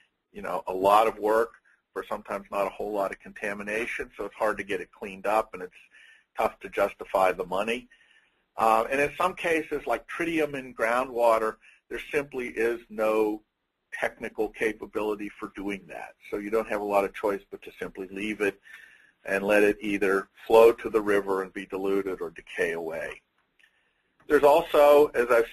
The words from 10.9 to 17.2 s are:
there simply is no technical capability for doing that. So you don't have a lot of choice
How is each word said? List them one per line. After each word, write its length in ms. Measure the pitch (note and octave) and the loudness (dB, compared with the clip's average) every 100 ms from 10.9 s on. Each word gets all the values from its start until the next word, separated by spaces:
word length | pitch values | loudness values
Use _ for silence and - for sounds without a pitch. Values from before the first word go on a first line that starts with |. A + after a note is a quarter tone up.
| B2 C3+ A#2 A#2 A2 A2 G#2+ - _ _ | 0 -2 2 4 4 2 -4 -16 _ _
there 100 | A#2 - | -12 -6
simply 360 | D3+ C#3+ C3+ B2 | -6 -4 -8 -8
is 320 | - A#2 A#2 - | -2 -2 -2 -8
no 520 | G#2+ A2 A2 G#2+ G#2+ - _ _ _ _ | -2 0 2 0 -2 -12 _ _ _ _
technical 560 | - A#2 - A2 - G#2+ | -8 -6 -6 -12 -6 -6
capability 800 | - A2+ G#2+ G#2 G#2+ G#2+ G2+ G#2 | -2 -4 -4 -8 -6 -4 -6 -10
for 220 | - G2+ - | -12 -14 -10
doing 260 | G2 G2+ E2+ | -8 -10 -12
that. 280 | B1+ G#1+ - - | -16 -16 -20 -12
So 80 | G#2 | -10
you 120 | G#2 | -4
don't 200 | A2 A2 | -4 -2
have 120 | G#2+ | -4
a 40 | G#2 | 0
lot 180 | G2+ | 0
of 100 | G2 | 0
choice 280 | - | -2